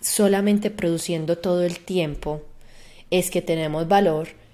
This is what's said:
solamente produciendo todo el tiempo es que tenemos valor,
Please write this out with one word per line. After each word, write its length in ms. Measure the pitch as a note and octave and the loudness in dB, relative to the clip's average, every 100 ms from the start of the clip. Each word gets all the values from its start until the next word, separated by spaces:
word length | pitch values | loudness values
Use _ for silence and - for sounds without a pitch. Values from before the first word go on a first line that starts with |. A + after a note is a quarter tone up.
solamente 680 | - - G3+ G3 G3+ G#3 G#3 | -4 2 4 4 4 2 0
produciendo 640 | - E3+ E3 - E3+ D#3 E3+ | -2 -2 -2 -2 -4 -2 -2
todo 260 | F#3 F3+ | 0 0
el 180 | F3 F3 | 0 -2
tiempo 640 | - F#3 D#3 C#3+ D#3 D3+ - - - - - - - | -4 -2 -2 -4 -6 -8 -10 -20 -20 -20 -20 -20 -2
es 200 | F#3 F3 | 0 0
que 120 | F3+ | -2
tenemos 440 | - D#3+ D#3 D#3 E3 | -2 -2 -2 -2 2
valor, 420 | G3+ G3 D#3 E3+ - - | 4 4 2 -4 -12 -20